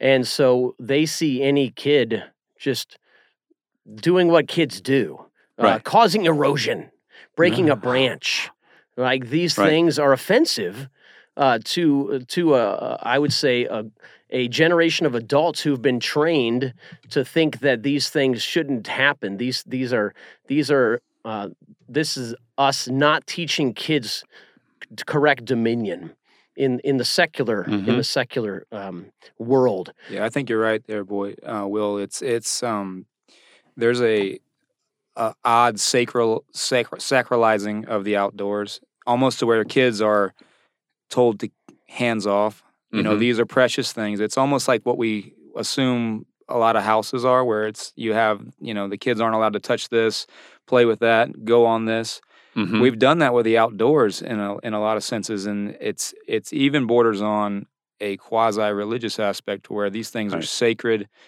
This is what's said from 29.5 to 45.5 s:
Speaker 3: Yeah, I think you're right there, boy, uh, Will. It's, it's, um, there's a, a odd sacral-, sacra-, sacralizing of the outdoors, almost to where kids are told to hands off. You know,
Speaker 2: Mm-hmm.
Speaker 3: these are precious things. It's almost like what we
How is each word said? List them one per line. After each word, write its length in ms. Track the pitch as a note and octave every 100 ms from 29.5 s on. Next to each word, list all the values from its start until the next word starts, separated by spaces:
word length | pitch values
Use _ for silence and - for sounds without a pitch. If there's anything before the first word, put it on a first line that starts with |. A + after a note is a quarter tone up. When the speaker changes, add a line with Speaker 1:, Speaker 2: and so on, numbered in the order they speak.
| C3 B2+ F#2+ F2 - -
Speaker 3:
Yeah, 160 | G2 A2
I 40 |
think 200 | C#3+ B2+
you're 100 | A2
right 240 | A2 A2 -
there, 160 | G#2+
boy, 320 | G2 G2+ G2+ -
uh, 220 | - A2 G2+
Will. 300 | G#2 G#2 G2+
It's, 240 | G2 -
it's, 400 | C#3 A#2 - -
um, 440 | A#2+ G#2 G2 F#2 G2 _ _ _ _ _ _ -
there's 260 | A#2 B2
a, 380 | A#2 G#2+ G2 - _ _ _ _ _ _ _ -
a 180 | A2 -
odd 360 | B2 A#2 A#2+ G#2+
sacral-, 640 | - B2+ B2 B2 A2+ A2 -
sacra-, 480 | - - B2+ A2+ -
sacralizing 840 | - C3+ A#2+ A#2+ A2+ A2 G#2 G#2 A2+
of 160 | A2
the 140 | G2+ G2+
outdoors, 640 | G2+ G2+ G2+ G#2 G2+ - _ _ -
almost 320 | B2 C3 A#2
to 60 | A#2
where 180 | A2+
kids 380 | G#2+ C#3 B2+ G#2+
are 320 | A2 G#2 G2 - _ _ _ _ _ _ _
told 300 | - B2 G#2
to 100 | G#2+ - - _ _
hands 380 | - B2 A2 G2+
off. 360 | G2+ G#2+ G#2+ _ _ _
You 100 | A2
know, 100 | G2+
Speaker 2:
Mm-hmm. 80 | G#2+
Speaker 3:
these 200 | A#2+ A2+
are 60 | A2+
precious 440 | C3+ B2 - A#2+
things. 280 | - G#2+ G#2
It's 180 | G#2+ -
almost 300 | C3+ C#3 B2
like 180 | A#2+ B2
what 120 | A#2+
we 340 | A#2 G#2+ - _ -